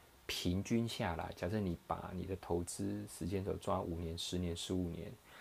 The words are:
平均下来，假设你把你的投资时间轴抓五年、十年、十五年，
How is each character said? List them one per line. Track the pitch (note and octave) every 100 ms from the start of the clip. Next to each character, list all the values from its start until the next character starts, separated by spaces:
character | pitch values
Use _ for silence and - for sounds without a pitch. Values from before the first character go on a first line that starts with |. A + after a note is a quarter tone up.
| - - -
平 | - F2+ F#2
均 | G2+ A#2 A#2
下 | - G#2+ E2
来， | F2 -
假 | F2+
设 | A2
你 | G2 E2+ -
把 | F2 E2+
你 | F2+
的 | F2+ F#2+
投 | - E2+
资 | F2 - G2 G#2 G#2
时 | - F2
间 | G2
轴 | F#2+
抓 | F2 - F#2
五 | F#2 E2
年、 | E2 E2
十 | - F2+
年、 | F2+ E2+
十 | -
五 | F#2 F2
年， | E2 E2+ - - -